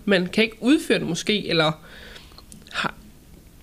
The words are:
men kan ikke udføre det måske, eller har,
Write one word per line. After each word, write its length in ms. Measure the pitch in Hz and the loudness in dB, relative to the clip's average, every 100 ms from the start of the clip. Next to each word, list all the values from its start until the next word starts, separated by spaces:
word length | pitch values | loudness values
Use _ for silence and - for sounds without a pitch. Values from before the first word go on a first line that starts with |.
men 220 | - 190 180 | 0 2 2
kan 180 | - | 0
ikke 120 | 226 - | 0 0
udføre 380 | 233 311 - 196 | 2 2 2 -2
det 80 | 151 | 0
måske, 420 | 170 - 214 - | -4 -2 -2 0
eller 240 | 165 156 - - - - - - - - - - | 0 0 -2 -12 -20 -20 -20 -20 -20 -20 -20 -12
har, 220 | - - - - - - - - - | -6 -6 -8 -20 -20 -20 -20 -20 -18